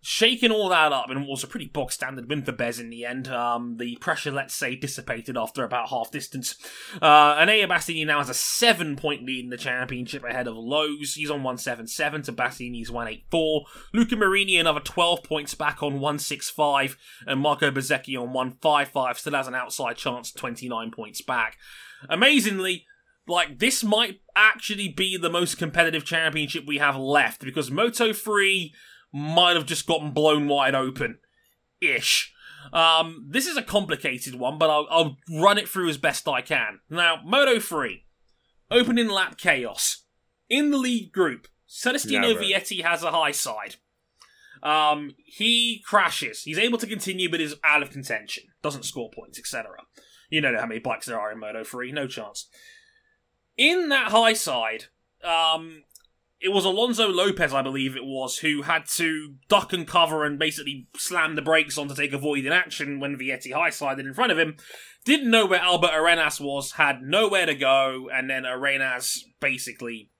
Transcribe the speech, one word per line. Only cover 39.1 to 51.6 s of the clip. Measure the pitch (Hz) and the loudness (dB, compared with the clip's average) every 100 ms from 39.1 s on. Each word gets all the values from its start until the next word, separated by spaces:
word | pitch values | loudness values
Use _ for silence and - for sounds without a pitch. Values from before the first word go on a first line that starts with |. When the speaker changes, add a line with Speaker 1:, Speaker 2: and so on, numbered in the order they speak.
| 196 185 - | 0 -2 -2
Speaker 1:
chaos. | 185 139 117 - - - _ _ _ _ _ | 0 0 -2 -2 -4 -4 _ _ _ _ _
In | 254 294 | 0 2
the | 285 | 2
lead | 254 233 - | 0 -2 -4
group, | 190 170 120 - _ _ | 0 0 0 -16 _ _
Celestino | - 240 277 - 262 240 | -4 -2 -2 0 0 2
Speaker 2:
Never. | 220 | 2
Speaker 1:
Vietti | 202 190 190 190 | 0 -2 -2 -4
has | 170 170 | -2 0
a | 165 | 0
high | 165 151 | 0 0
side. | 143 131 107 101 - _ _ _ _ _ _ - - | 0 -4 -6 -10 -16 _ _ _ _ _ _ -20 -8
Um, | 151 156 151 147 147 - | 0 4 4 2 -4 -14
he | _ - 220 233 233 226 - | _ -2 2 2 2 -4 2
crashes. | 208 175 - 131 107 | 2 4 -2 -6 -8
He's | 147 156 | -6 -2
able | 233 233 | 0 0
to | 226 | -4
continue, | 208 196 185 180 | -6 -6 -2 -2
but | 165 | -2
is | 156 151 | -4 -2
out | 156 147 | 2 2
of | 139 | 0
contention. | 139 131 110 104 - _ _ | -10 -8 -8 -6 -14 _ _
Doesn't | 151 139 | -8 -6
score | - - 113 | -10 -10 -12
points, | - - - | -14 -18 -14
et | - | -10
cetera. | 120 110 92 _ - _ _ _ | -8 -10 -16 _ -20 _ _ _
You | 156 | 0
know | 143 113 | 0 0
how | 117 | -2
many | 113 | -4
bikes | 127 110 - | -4 -6 -6
there | 113 | -6
are | 107 | -6
in | 110 | -8
Moto | 107 110 | -10 -10